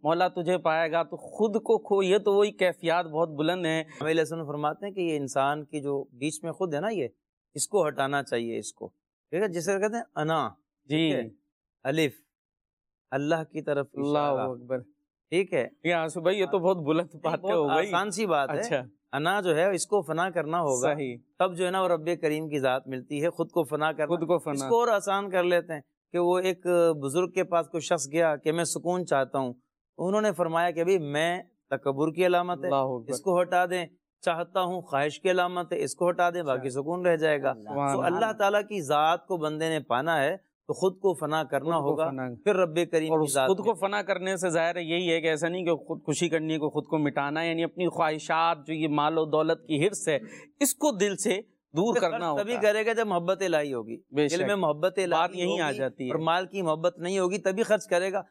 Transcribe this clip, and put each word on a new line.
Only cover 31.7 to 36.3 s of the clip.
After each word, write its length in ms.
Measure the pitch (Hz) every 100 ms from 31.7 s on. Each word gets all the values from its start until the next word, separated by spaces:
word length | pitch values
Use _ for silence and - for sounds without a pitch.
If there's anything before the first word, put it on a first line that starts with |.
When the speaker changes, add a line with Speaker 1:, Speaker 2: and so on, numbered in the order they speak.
| 135 139 135 160
Speaker 2:
کی 140 | 156 180
علامت 340 | 175 180 160
ہے، 100 | 170
Speaker 1:
اللہ 60 | 139
اکبر۔ 340 | 131 127 113
Speaker 2:
اس 120 | -
کو 200 | 190 175
ہٹا 240 | 180 180 180
دیں، 200 | 180 165 _ _ _
چاہتا 400 | - 165 170 190
ہوں 200 | 180 185
خواہش 380 | 175 139 147 147
کی 120 | 190
علامت 420 | 180 180 180 165
ہے، 100 | 165
اس 120 | 147 -
کو 140 | 175
ہٹا 200 | 175
دیں، 140 | 175